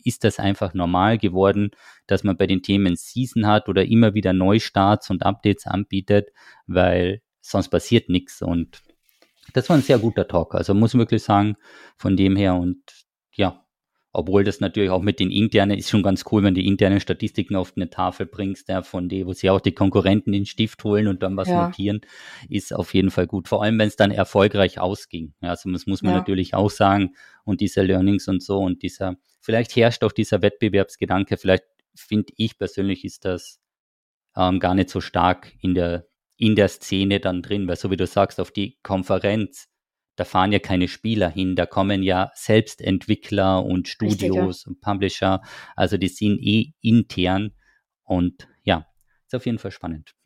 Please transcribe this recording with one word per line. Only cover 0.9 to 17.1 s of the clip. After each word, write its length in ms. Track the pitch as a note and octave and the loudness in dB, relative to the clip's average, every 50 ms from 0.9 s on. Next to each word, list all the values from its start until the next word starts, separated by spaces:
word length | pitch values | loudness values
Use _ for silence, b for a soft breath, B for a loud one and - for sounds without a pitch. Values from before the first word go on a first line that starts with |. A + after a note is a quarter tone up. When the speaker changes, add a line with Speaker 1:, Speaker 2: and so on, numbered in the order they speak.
| F2+ F2+ G2 A2 A#2 | 2 2 2 2 2
Speaker 1:
geworden, 540 | A2 A2 F2+ F2+ F#2+ G2 G2 G2 G2+ G#2 G2+ - B B B B B B | 2 0 0 2 2 2 4 2 2 -2 -4 -6 B B B B B B
dass 180 | - G2 - - | -2 -2 0 0
man 140 | G2+ F2 | 0 0
bei 80 | F2 G2 | 0 0
den 160 | F2+ F#2+ F2+ | 0 0 0
Themen 340 | - - G2 G2+ G2 F2+ F2 | 0 0 2 2 2 2 0
Season 520 | - - - - B2+ C3 - - A#2 G#2 | -2 -6 -8 -6 -4 -4 -2 -2 0 2
hat 200 | G#2+ G#2+ G#2 - | 2 2 2 2
oder 160 | G#2 F#2 G2 F#2 | 0 0 0 2
immer 300 | - A2+ A#2 A2+ G#2+ G2+ | 4 4 4 4 4 2
wieder 180 | G#2+ G2 F#2 | 0 0 0
Neustarts 760 | F#2+ F#2 F#2 G2 G#2+ A2+ - - - G2+ F#2+ G2+ G#2+ - - - | 2 2 2 2 2 2 0 -2 0 2 2 2 2 0 -2 -4
und 160 | F#2+ E2+ - | -4 -2 -2
Updates 400 | G2 G2+ - - G#2 G2 - - | -2 -2 0 0 -2 -2 -2 -4
anbietet, 640 | - - G2 G#2 - G2 G2 F#2 - G#2 G#2 G2+ - b b b b b b b | -6 -6 -6 -4 -4 -6 -4 0 2 2 2 2 -2 b b b b b b b
weil 560 | - F2+ F2+ F2+ F2+ F2+ F2+ F2+ F2+ G2+ - _ _ _ _ | -2 0 2 2 2 2 2 0 -2 -4 -6 _ _ _ _
sonst 280 | - - - G2 F2 - | -10 -4 -2 -2 -2 0
passiert 400 | - E2+ - - A#2 A2 - - | -2 -2 0 2 2 2 2 2
nix. 340 | F2+ F2+ - - - - F#2+ | -2 -2 -2 -6 -12 -10 -6
Und 400 | F2 F2 E2+ F2 - - - _ _ _ _ _ _ _ _ _ _ _ _ _ - - | -4 -4 -4 -4 -6 -12 -20 _ _ _ _ _ _ _ _ _ _ _ _ _ -6 -4
das 140 | B2+ - | -2 0
war 80 | - E3+ | 2 2
ein 60 | C#3 | 2
sehr 180 | - - C3 A2 | 4 4 2 2
guter 280 | A2 - - G2 F2 | 2 0 -2 -2 -2
Talk. 280 | - - E2 D#2+ - - | -2 -2 -2 -2 -2 -4
Also 180 | F2+ E2+ - G2 | -4 -2 0 2
muss 200 | G#2 A2+ A2 - | 2 2 4 2
ich 60 | A#2+ | 2
wirklich 240 | G#2+ - A#2 G#2 - | 2 2 0 -2 2
sagen, 340 | - G#2 G2+ G2+ G#2 G#2 B B B B B B B B | 2 2 2 2 0 -2 B B B B B B B B
von 180 | B - G2+ F#2+ | B -2 0 2
dem 200 | F2+ F#2+ G2 G2 | 2 2 2 2
her 180 | G2+ G2+ F#2 F2+ | 2 2 0 0
und 240 | F2 F2 F2+ F2+ - _ - - _ _ _ _ _ _ _ _ | 0 -2 -2 -4 -6 _ -20 -20 _ _ _ _ _ _ _ _
ja, 320 | - G2 F2+ - - _ _ _ _ _ _ _ _ _ _ - | -2 -2 -2 -4 -8 _ _ _ _ _ _ _ _ _ _ -6
obwohl 300 | F2+ D#2 F#2 G2 G2+ G2 | -6 -2 2 2 2 2
das 160 | G2+ - - | 2 2 0
natürlich 300 | G#2 F2+ - G#2+ G2 F#2 | 0 0 2 0 0 2
auch 120 | F#2 F2 | 2 0
mit 180 | F#2+ G#2 - - | 0 0 0 0
den 100 | F#2 F2+ | 0 0
internen, 460 | G2 G2+ A2 G#2+ - G2+ G2 G2+ G2+ | 0 0 0 2 4 4 4 2 0
ist 120 | F#2+ - - | -2 -2 0
schon 140 | A2+ G#2 F2+ | 0 2 2
ganz 220 | G2 F#2+ - - - | 2 0 -2 -2 0
cool, 120 | A2+ G#2 G2 | 2 4 4
wenn 100 | G2 F#2 | 4 2
die 140 | F#2 F#2 | 2 0
internen 320 | G2 G2 F#2 G#2 F#2+ G2+ G2 | 0 2 2 2 2 2 2
Statistiken 560 | - - | 0 -2